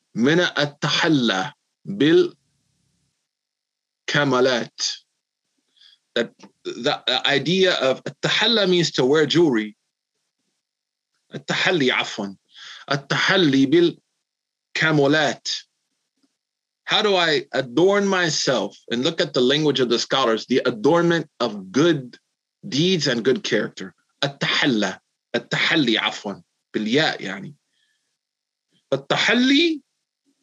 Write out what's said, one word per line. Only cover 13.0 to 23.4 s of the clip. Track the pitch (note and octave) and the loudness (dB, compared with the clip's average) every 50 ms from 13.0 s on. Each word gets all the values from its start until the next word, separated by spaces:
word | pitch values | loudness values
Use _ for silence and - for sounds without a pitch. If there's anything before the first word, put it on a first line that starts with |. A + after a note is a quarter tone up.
| C#3+ - D3+ C3+ - - F#3 G3 F3+ D3 C3+ C3+ C3+ C3 C#3+ F3 F3 E3 C#3+ - _ _ _ _ _ _ _ _ _ _ _ _ _ _ - | -4 -4 -4 -2 0 0 2 2 2 4 4 4 4 4 4 4 4 2 0 -4 _ _ _ _ _ _ _ _ _ _ _ _ _ _ -6
بالكمالات. | - D#3+ D#3+ D#3 D3+ C#3 C#3 D3 D#3 D3+ C3+ - - - - - - - _ _ _ _ _ _ _ _ _ _ _ _ _ _ _ _ _ _ _ _ _ _ _ _ | -4 -2 0 2 2 4 4 2 2 0 0 -2 -4 -8 -8 -8 -8 -10 _ _ _ _ _ _ _ _ _ _ _ _ _ _ _ _ _ _ _ _ _ _ _ _
How | - E3 G3 | -4 -2 0
do | G#3+ G#3+ G3 | 2 2 2
I | F#3 E3+ D#3+ D3+ C#3 - - | 2 2 2 0 0 -2 -2
adorn | - C3 C3+ A#2+ A#2+ D3+ E3+ G3 G3 G3+ G3+ G3 | -4 -4 -4 -2 2 2 4 4 4 2 2 0
myself? | G3 F#3 F3 D#3+ D3 - - - C3 A2+ G2 G2+ - - _ - | 0 0 0 0 -2 -2 0 0 0 0 -2 -4 -8 -14 _ -6
And | A#2 A#2+ C3 | -4 -2 -2
look | D#3+ E3+ - | -2 -2 -2
at | F3+ D#3+ C#3+ | -4 -2 0
the | C#3 | 0
language | B2 B2+ C#3 D3+ D#3 D3 C3+ A#2+ | 2 2 2 2 2 0 2 2
of | C3 A#2 | 0 0
the | A#2 A2+ | 0 -2
scholars, | - - D3+ C3+ C3+ A#2 A2 G#2+ - | -2 -2 -2 0 0 0 0 -2 -2
the | - B2 C3+ - | -2 -2 0 0
adornment | B2+ A#2+ G#2+ G#2+ C#3 E3 E3+ E3+ E3+ E3+ E3 - - _ - | -2 -4 0 2 2 4 4 4 2 2 0 -2 -6 _ -6
of | A#2+ A#2 G#2+ G#2 F#2 F#2+ | -6 -4 -4 -8 -12 -4
good | F#2+ C3 D#3+ F3 E3 C#3+ C3 A#2+ - - _ _ _ _ _ _ _ _ - G2+ | 0 2 2 2 2 0 -4 -8 -16 -20 _ _ _ _ _ _ _ _ -12 -6
deeds | A2 C3+ E3 F#3 F#3+ E3+ C3 C#3+ | -4 -2 0 0 0 0 0 -2
and | A#2+ A#2 G#2 | -2 0 0
good | C3+ B2+ G#2+ | 0 0 0